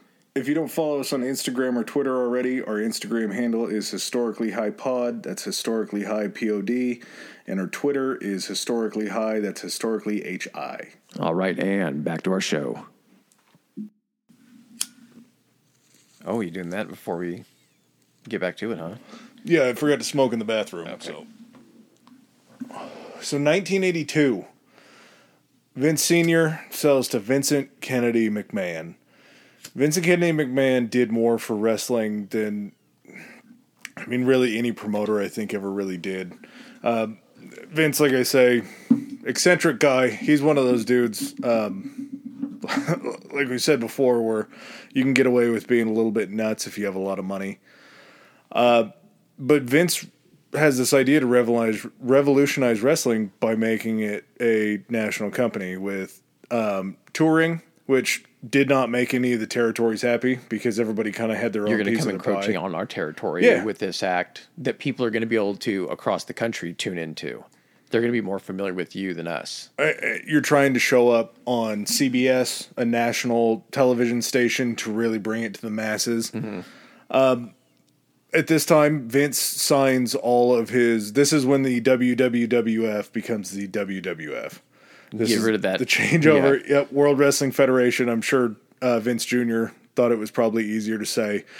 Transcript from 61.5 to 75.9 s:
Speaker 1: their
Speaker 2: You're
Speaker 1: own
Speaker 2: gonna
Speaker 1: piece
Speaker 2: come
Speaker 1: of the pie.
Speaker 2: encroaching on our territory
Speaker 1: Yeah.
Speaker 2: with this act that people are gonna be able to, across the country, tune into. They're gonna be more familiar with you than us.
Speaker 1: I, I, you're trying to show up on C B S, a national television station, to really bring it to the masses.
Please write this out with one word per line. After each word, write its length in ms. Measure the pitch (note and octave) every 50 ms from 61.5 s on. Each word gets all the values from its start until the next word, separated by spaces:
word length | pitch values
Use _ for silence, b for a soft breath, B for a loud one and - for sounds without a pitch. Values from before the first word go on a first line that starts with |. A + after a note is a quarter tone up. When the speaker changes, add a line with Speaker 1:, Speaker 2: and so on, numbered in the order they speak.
| G2+
Speaker 1:
their 80 | G#2+ G#2
Speaker 2:
You're 120 | G#2+ A2 G#2
Speaker 1:
own 60 | G#2
Speaker 2:
gonna 60 | G2+ A#2
Speaker 1:
piece 40 | A2 -
Speaker 2:
come 60 | - F#2+
Speaker 1:
of 40 | F#2
the 40 |
pie. 80 | - -
Speaker 2:
encroaching 240 | G2 G2 G2 G#2 G#2 E2+
on 160 | F2 F#2+ E2+
our 100 | E2 G2+
territory 600 | - - - E2 D2+ D#2 - - F#2+ D2+ F2 C#3+
Speaker 1:
Yeah. 180 | B3 F#3+ - G#2
Speaker 2:
with 140 | A2 G2 -
this 240 | G2+ F#2+ E2+ -
act 460 | - F#2 F2+ F2+ F2+ - - - - _ _ -
that 200 | D3+ C3+ A#2 -
people 260 | - - A#2 - B2+
are 40 | A2+
gonna 140 | G#2+ A2+ A2+
be 80 | A2+ A2+
able 220 | A2 G2+ G2+ G2+
to, 300 | - - A#2+ G2+ G2 F2+
across 380 | - - - - A#2+ G2 F2 -
the 100 | - -
country, 400 | - A#2 A#2 A2 - - E2+ E2+
tune 240 | - - G#2+ F#2 E2+
into. 440 | E2 D#2+ D2+ - - C#2 A#1 G#1+ - - b b b b b b b b
They're 120 | - A2+
gonna 100 | A#2 A#2+
be 80 | A#2+ A#2
more 180 | G#2 F#2+ G2 F#2+
familiar 360 | - - F#2+ F#2 G2 G2 F2+
with 200 | F#2 E2+ - -
you 200 | F#2+ G2 F#2+ F2
than 120 | E2 E2
us. 440 | E2+ E2 C#2 - - - - - - _ -
Speaker 1:
I, 40 | D3
I, 360 | D#3 - - - - A2+ A2 -
you're 160 | - D#3 D3
trying 320 | B2 - D3+ C#3+ C#3 C#3 C3
to 40 | A#2+
show 280 | - - C3+ B2 A#2+ B2
up 280 | A#2 A2+ A2 - - _ -
on 400 | B2+ B2 A#2+ A2+ A2 G#2+ G#2 G#2
C 240 | - - - C#3+ C3
B 180 | B2 B2+ B2+ C3
S, 400 | C3 B2+ B2 - - - - - -
a 80 | - B2
national 800 | A#2 A#2 A#2 A#2 A#2+ A#2 - - B2 A#2 A#2 A#2 A2+ A2+ G2 - _
television 480 | - C#3 C3+ B2+ B2 A#2 B2 A#2 A#2+ A#2+
station, 560 | A2+ - - B2+ A#2+ A#2 - - C3 A#2+ A2+
to 160 | - - A2+
really 260 | G#2+ A2 A#2 A2+ A2+ G#2+
bring 240 | F#2+ A2 A2 A2+
it 120 | A#2 G#2+ G2
to 80 | -
the 80 | - A2+
masses. 600 | G#2+ A2 A2 A2